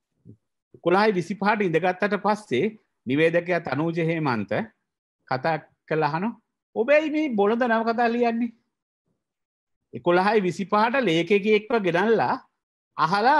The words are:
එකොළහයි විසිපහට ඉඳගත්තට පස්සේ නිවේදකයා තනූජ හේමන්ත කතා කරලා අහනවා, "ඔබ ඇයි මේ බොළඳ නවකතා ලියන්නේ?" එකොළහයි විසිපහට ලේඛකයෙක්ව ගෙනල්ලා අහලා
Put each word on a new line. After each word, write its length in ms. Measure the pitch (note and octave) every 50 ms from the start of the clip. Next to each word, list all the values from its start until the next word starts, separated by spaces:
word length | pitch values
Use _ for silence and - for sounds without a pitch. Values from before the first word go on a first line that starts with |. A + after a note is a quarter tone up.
| _ _ _ _ _ A2+ A2+ _ _ _ _ _ _ _ _
එකොළහයි 380 | - - E3+ F3+ F#3+ G#3+ A3+ G#3
විසිපහට 480 | F3+ E3 - G#3 - F#3+ G3+ A3+ G#3+
ඉඳගත්තට 540 | G#3 F3+ D#3 D#3+ E3+ F3+ F3+ - - F#3 G#3 F#3+
පස්සේ 480 | G3+ G3+ G#3+ G#3 - - - - E3 A3 A3 - _ _ _ _ - A2+
නිවේදකයා 540 | C3 D3 D#3+ E3 E3 F3 E3+ F3 F3+ E3+
තනූජ 360 | D#3+ D3+ C3 C#3 D#3+ E3 E3 E3+ E3
හේමන්ත 460 | D#3+ E3 E3 D#3 C#3+ A#2+ A2 G2+ - G#2+ C#3 A3+ A3 _ _ _ _ _ _ _ _ _ _ _ -
කතා 280 | C3 C3 C3 E3 D#3+ D3+ - _ _ _ _
කරලා 260 | - D#3+ D#3 D#3 D3
අහනවා, 240 | D3 E3 F#3+ A#3 G#3+ - _ _ _ _ _ _ -
"ඔබ 120 | G#3 A#3 C4
ඇයි 200 | C#4+ D4+ D#4+ D4+
මේ 180 | D4 D4+ D#4 D4+
බොළඳ 340 | A#3 G3+ G3 G3+ A#3 A#3 B3+
නවකතා 460 | A#3+ A3+ A3+ A3+ A3+ A3+ A3 A#3+ A#3
ලියන්නේ?" 400 | A#3 A#3+ A#3+ A#3 A3+ A3+ A#3+ A#3+ - _ _ _ _ _ _ _ _ _ _ _ _ _ _ _ _ _ _ _ _ _ _ _ _ _ _ _ -
එකොළහයි 480 | B2+ - F3 F3 F3+ F#3 G#3 A3+ A3
විසිපහට 540 | F#3+ F3+ E3 - G3 - - G#3 G#3+ A#3+ A#3 C#4
ලේඛකයෙක්ව 760 | B3+ F#3 D#3+ E3 E3+ E3+ G#3 G3+ F#3 G#3+ G#3+ G#3 G#3+ - B3+ A3+ G3
ගෙනල්ලා 520 | F3 D#3+ E3+ G3 A3+ A3+ F#3+ B2+ B2+ G3+ - - _ _ _ _ _ _ _ _ _ _ -
අහලා 420 | D3 D#3 F#3 G3+ G#3+ B3+ D4 D4+